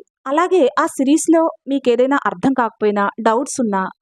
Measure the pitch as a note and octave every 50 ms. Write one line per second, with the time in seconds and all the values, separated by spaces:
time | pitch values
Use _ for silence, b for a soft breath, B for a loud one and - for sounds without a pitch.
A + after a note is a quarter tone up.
0 | - _ _ _ - C4 C4+ D#4 F4 F#4 F#4 F#4 C#4 A#3+ - - D4+ D#4+ - -
1 | C#4 B3+ D4 D#4+ - - D#4+ E4 D#4+ E4 - - _ - C#4 C#4 - A#3+ A#3 A#3
2 | B3 C4 C#4+ C#4+ - G#3 F#3+ F3+ - C4+ C4+ - A#3+ A3 - - G#3+ G#3 G#3 G#3
3 | G3+ G3 - - A3 A3+ A3 A#3 D4 C#4 - - B3+ G#3+ G3+ F#3+ F#3+ F#3+ - _